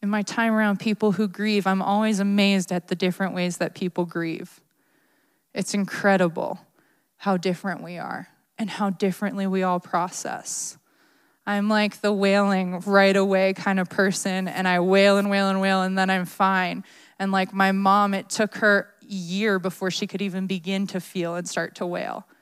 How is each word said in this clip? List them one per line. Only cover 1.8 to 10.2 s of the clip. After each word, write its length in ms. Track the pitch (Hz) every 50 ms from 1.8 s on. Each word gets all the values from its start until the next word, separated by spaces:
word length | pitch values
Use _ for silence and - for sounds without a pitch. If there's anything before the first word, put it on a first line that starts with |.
| 190
always 380 | - 202 208 220 220 214 190
amazed 500 | 202 202 202 208 196 196 196 190 175 -
at 160 | 180 175 -
the 80 | - 185
different 400 | 170 190 180 175 - 196 175 175
ways 220 | 185 180 180 175
that 180 | - 180 160 -
people 300 | - 196 180 - - 175
grieve. 560 | 165 - 170 165 165 160 - - - - - _ _ _ _ _ _ _ _ _ _ _ _ _ _ _ _ _ _ _
It's 220 | 196 190 - -
incredible 880 | 202 196 190 - - - 202 196 185 185 170 160 - - - - - - _ _ _ _ _ _ _ _ _ _
how 200 | _ - 202 190
different 460 | 180 170 190 180 - - 196 170 - 165
we 160 | 170 180 165
are 300 | - - - - 180 - _ _ _ _ _
and 140 | - 233 185
how 200 | - - 214 196
differently 580 | 185 - 208 190 180 - 208 196 - 202 190 190
we 160 | 185 190 185
all 160 | 185 180 175
process. 960 | - - - 175 175 180 - -